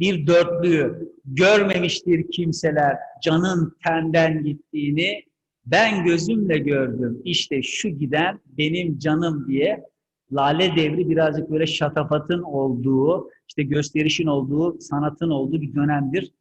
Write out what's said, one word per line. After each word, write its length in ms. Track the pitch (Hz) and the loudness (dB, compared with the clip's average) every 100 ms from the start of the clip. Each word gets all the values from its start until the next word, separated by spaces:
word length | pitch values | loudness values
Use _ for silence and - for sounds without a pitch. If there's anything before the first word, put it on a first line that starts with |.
bir 260 | 185 175 147 | 0 0 4
dörtlüğü. 840 | 170 175 170 175 160 127 - - - | 4 4 0 2 2 2 -4 -14 -16
"Görmemiştir 1040 | 135 131 185 208 196 175 175 - 180 160 - | -8 2 6 6 4 0 -2 -2 0 0 0
kimseler 640 | - 165 151 160 151 143 135 - - | -4 -4 -2 0 2 2 0 -8 -4
canın 540 | 165 160 185 180 160 - | 0 2 2 0 -2 -2
tenden 600 | 170 165 160 165 160 156 | -2 -2 2 2 2 0
gittiğini, 800 | 147 147 _ 151 147 151 185 208 - _ _ _ 120 | -2 -6 _ -4 -2 0 -2 -4 -12 _ _ _ 0
ben 380 | 175 220 202 | 2 2 2
gözümle 540 | 175 170 170 226 196 151 | 0 0 0 0 0 0
gördüm. 640 | 143 139 127 117 120 123 | 0 0 0 -2 -4 -4
İşte 380 | 180 165 - 139 | -4 -4 -2 -4
şu 260 | 127 - 214 | -4 -6 -6
giden 520 | 143 139 147 180 208 _ | -4 -2 0 -2 -4 _
benim 520 | - 156 170 170 135 | -2 -2 0 -4 -2
canım." 500 | 156 156 170 151 131 | 0 0 0 -2 -2
diye 360 | 135 165 214 - _ _ _ _ | 0 0 -2 -10 _ _ _ _
Lale 440 | 135 139 156 185 160 | 0 2 2 2 2
Devri 340 | 151 165 160 | 0 0 0
birazcık 400 | 160 156 151 151 | 2 2 0 -4
böyle 160 | 156 160 | -2 -2
şatafatın 760 | 156 147 156 147 151 147 175 | 0 -2 -2 -2 -2 0 -4
olduğu, 880 | 175 139 135 120 131 135 143 185 - _ - | -2 -2 -2 0 2 2 2 0 -4 _ -10
işte 140 | - | -6
gösterişin 640 | 139 147 147 156 156 156 160 | -2 -2 -2 0 0 0 0
olduğu, 540 | 139 131 147 170 - | 0 0 0 -2 -4
sanatın 500 | - 143 147 147 165 | -6 -2 -2 -2 -2
olduğu 300 | 143 135 160 | -2 -2 -4
bir 140 | 143 | -4
dönemdir 580 | 143 147 143 135 175 - _ | 0 0 0 0 -4 -6 _